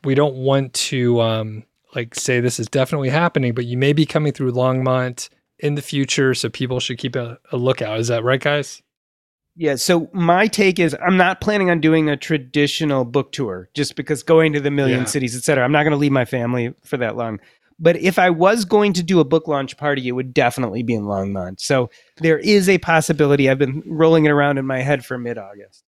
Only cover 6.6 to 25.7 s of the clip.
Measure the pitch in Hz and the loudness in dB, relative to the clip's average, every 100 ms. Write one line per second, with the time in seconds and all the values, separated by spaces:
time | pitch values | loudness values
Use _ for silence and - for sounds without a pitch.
6.6 | 127 123 - 123 131 127 117 120 _ 131 | -4 -4 -4 -6 -6 -6 -8 -12 _ -2
7.6 | 127 131 107 110 113 117 120 131 147 147 | 0 0 -2 -4 -2 -2 0 0 0 -2
8.6 | 139 - _ _ _ _ _ _ _ - | -4 -14 _ _ _ _ _ _ _ -4
9.6 | 156 131 - 175 160 190 170 180 220 - | -2 0 0 0 0 0 2 4 2 2
10.6 | 196 180 165 - 180 185 180 190 202 208 | 0 2 0 0 0 2 2 0 -2 0
11.6 | 185 165 156 160 151 143 - 156 127 147 | 0 2 2 2 2 -2 -4 -4 -2 0
12.6 | 143 - 156 135 120 139 - - 113 92 | 0 0 -2 -2 0 -2 -2 -6 -6 -8
13.6 | 90 147 135 - 143 143 - 160 160 147 | -10 -6 -6 -6 -6 -4 4 4 4 0
14.6 | 143 143 135 127 123 143 123 123 - 135 | -2 0 2 0 -2 -4 -4 -4 0 0
15.6 | 123 147 156 143 147 135 120 131 117 123 | 2 2 2 2 2 0 0 -4 -2 -2
16.6 | 120 - _ 135 117 104 113 107 _ _ | -4 -8 _ -6 -6 -6 -8 -10 _ _
17.6 | _ - 165 175 185 190 180 165 185 233 | _ 0 0 2 0 4 2 4 2 2
18.6 | 185 214 208 180 170 180 135 160 156 139 | 2 2 2 0 2 2 4 0 0 -4
19.6 | 131 - 147 139 127 127 131 139 120 135 | -6 -6 -4 -2 -4 -4 -2 0 2 0
20.6 | 120 107 117 113 104 98 98 98 90 95 | -4 -4 -2 -2 -2 -4 -4 -6 -8 -8
21.6 | - 135 117 _ _ - 160 156 196 208 | -2 0 -2 _ _ -4 0 0 4 4
22.6 | 185 180 - 160 - 147 147 143 135 135 | 4 2 2 2 2 2 4 4 4 2
23.6 | 131 143 - 156 160 160 151 147 143 135 | 0 -2 -4 2 4 6 4 4 2 0
24.6 | 135 131 139 139 - 127 120 113 98 104 | -2 -2 0 -2 -4 -8 -8 -10 -12 -18
25.6 | 101 | -20